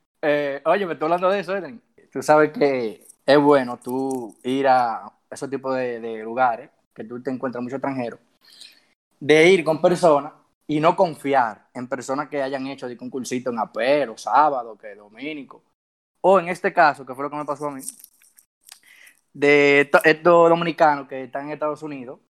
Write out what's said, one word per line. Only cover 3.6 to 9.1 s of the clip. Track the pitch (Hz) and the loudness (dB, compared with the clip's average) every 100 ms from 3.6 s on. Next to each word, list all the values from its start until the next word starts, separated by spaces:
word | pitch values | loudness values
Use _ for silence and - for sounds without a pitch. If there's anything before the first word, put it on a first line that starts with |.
| 123 123 | 2 -8
tú | 123 131 135 131 110 - | -8 -6 -4 -6 -8 -10
ir | 123 135 135 | -6 -2 2
a | 127 120 104 104 _ _ | 2 2 -6 -12 _ _
esos | - 135 | -14 -10
tipos | 135 135 131 | -8 -6 -4
de, | 123 117 | -6 -8
de | 113 110 | -10 -10
lugares | 113 120 127 117 151 _ _ | -8 0 0 0 -10 _ _
que | - | -18
tú | 110 123 | -14 -10
te | 131 | -8
encuentras | 127 131 120 | -6 -6 -6
mucho | 123 135 | -8 -6
extranjero, | 139 131 117 - _ _ _ _ - _ _ _ _ | -6 -6 -8 -10 _ _ _ _ -20 _ _ _ _